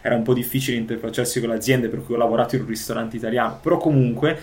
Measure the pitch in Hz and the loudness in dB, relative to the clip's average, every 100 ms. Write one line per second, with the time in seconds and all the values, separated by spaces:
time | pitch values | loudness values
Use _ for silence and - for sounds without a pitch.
0 | 113 117 113 127 120 131 135 120 113 113 | 0 0 2 2 2 -2 0 -2 -4 -6
1 | 113 107 120 127 117 113 110 127 113 110 | -4 -2 -2 0 -2 -2 2 2 2 -4
2 | - 117 117 113 120 131 107 110 - 113 | -4 2 2 2 2 0 -4 -6 -4 -6
3 | 113 113 113 120 113 - 160 170 165 139 | -4 -6 -2 0 -2 -2 0 2 4 4
4 | 123 117 151 160 | 4 2 0 -2